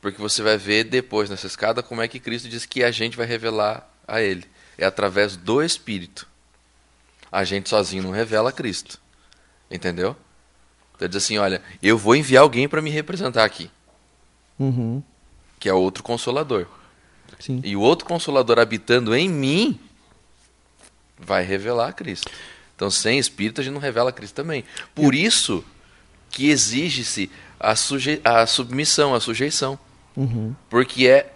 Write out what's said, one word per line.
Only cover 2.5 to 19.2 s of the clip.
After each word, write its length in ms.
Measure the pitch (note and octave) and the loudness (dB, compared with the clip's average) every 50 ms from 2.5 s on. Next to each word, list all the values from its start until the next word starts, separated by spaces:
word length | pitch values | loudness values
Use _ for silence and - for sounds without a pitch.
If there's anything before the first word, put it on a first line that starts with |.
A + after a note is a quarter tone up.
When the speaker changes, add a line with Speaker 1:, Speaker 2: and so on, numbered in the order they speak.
| A2+ A#2 - | -12 -12 -12
Speaker 1:
que 180 | - - C3 B2 | -8 -2 0 0
a 80 | A#2+ | 0
gente 260 | A#2 A2 A2 A#2 A#2+ | 0 0 -4 -6 -4
vai 100 | A#2+ A#2 | -6 -4
revelar 600 | A#2 A#2+ A2+ A2+ A2+ A2 G#2+ G#2 G#2 A2 B2 - _ _ _ _ - | -4 -4 -4 -4 -4 -2 0 0 0 -2 -6 -12 _ _ _ _ -6
a 120 | G#2+ A2+ A2 | -2 0 0
Ele. 220 | G2 F#2+ F2+ F2 _ _ _ - _ - - | 0 -2 -4 -8 _ _ _ -20 _ -6 -2
É 80 | E2+ | 0
através 500 | G2 - - G2+ G2 F#2 G2+ G#2 G#2 F#2+ | 0 0 0 -2 0 2 2 2 2 0
do 260 | F2+ E2+ F#2+ A2 C#3 D#3 | -8 -4 0 0 0 2
Espírito. 640 | E3+ - - - - G#2+ F#2+ F2 - - - - - _ _ _ _ _ _ _ _ _ _ _ _ _ _ _ _ _ _ - _ | 0 -2 -6 -6 -10 -10 -10 -10 -12 -18 -20 -20 -20 _ _ _ _ _ _ _ _ _ _ _ _ _ _ _ _ _ _ -20 _
A 140 | - F#2+ G2 | -2 -2 -2
gente 240 | F2+ G2 G2 F#2+ - | -2 -2 -6 -4 0
sozinho 340 | - G#2+ G2+ F#2 F#2+ F#2+ F#2+ | 2 2 2 2 -4 -6 -6
não 80 | F#2 | -4
revela 400 | F#2 G#2 A#2 A2 A2 G#2+ A2 B2+ | -2 -4 -4 0 0 0 0 0
Cristo. 480 | C3+ - D#3 A#2 F2+ - - - - - _ _ _ _ _ _ _ _ _ _ _ _ _ _ | -2 -4 -8 -8 -8 -8 -10 -14 -20 -20 _ _ _ _ _ _ _ _ _ _ _ _ _ _
Entendeu? 460 | - F2+ - F#2 F2 E2+ F2+ G2 C#3 - _ _ _ _ _ _ _ _ _ _ _ _ _ _ _ | -14 -6 -6 -4 -4 -2 -4 -4 -4 -6 _ _ _ _ _ _ _ _ _ _ _ _ _ _ _
Então 100 | _ - F2+ | _ -8 -4
diz 100 | F2+ G2+ G2 | -4 -4 -2
assim, 140 | - A2 G#2 | -2 0 0
"Olha, 220 | G2+ G2 F#2+ F2+ - - - - - | 0 0 0 -2 -6 -12 -20 0 4
eu 140 | G2 A2+ A2+ | 4 4 4
vou 180 | G2+ G#2+ A#2+ | 6 6 6
enviar 260 | D3 D3+ C3 C3 C3 C#3+ | 6 6 6 8 10 10
alguém 260 | D3+ A#2+ A#2 C3+ C#3+ | 8 6 2 -2 0
pra 120 | - D#3 D#3 | 0 -2 -2
me 80 | D#3 | -2
representar 540 | D3+ D#3 D3+ - F3+ F3 F#3+ B2+ A#2+ A#2 A2 | -4 -6 -6 -6 -8 -6 -6 -4 2 2 2
aqui." 260 | G#2 - - E2 F2 _ _ _ _ _ _ _ _ _ _ _ _ _ _ _ _ _ _ | 2 2 -6 -16 -16 _ _ _ _ _ _ _ _ _ _ _ _ _ _ _ _ _ _
Speaker 2:
Uhum. 440 | C3+ C3+ B2+ B2 A#2+ A2+ A#2 C3+ C#3+ _ _ _ _ _ _ - _ _ _ _ | -2 -2 -2 -2 -2 -4 -4 -6 -8 _ _ _ _ _ _ -20 _ _ _ _
Speaker 1:
Que 100 | - G2+ | -2 2
é 60 | F#2+ | 2
outro 280 | F#2 F#2 F#2+ G2 - - | 4 2 2 0 -4 -6
Consolador. 640 | - A#2+ A#2 - B2 B2 C#3+ D#3 C#3+ B2 G2+ F2 - - - - - _ _ _ _ _ _ _ - - _ | -6 -6 -4 -4 -4 -2 -2 -2 -2 -2 -2 -2 -4 -12 -20 -20 -20 _ _ _ _ _ _ _ -20 -20 _
Speaker 2:
Sim. 220 | - - C3 B2+ C3 | -8 -8 -6 -6 -4
Speaker 1:
E 140 | G2+ G2+ | -4 -2
o 40 | G2 | 2
outro 260 | G#2 B2 E3 E3+ - | 4 4 4 4 2
Consolador 520 | - E3+ E3+ - - C#3+ C3+ B2+ A2+ A#2 A2+ | -6 -6 -6 -4 0 2 2 4 6 6 6
habitando 560 | A#2 A2 A2+ G#2+ - - B2 B2 B2 A2 A2+ | 6 4 2 -8 2 2 2 2 4 2 0
em 140 | C3 | 2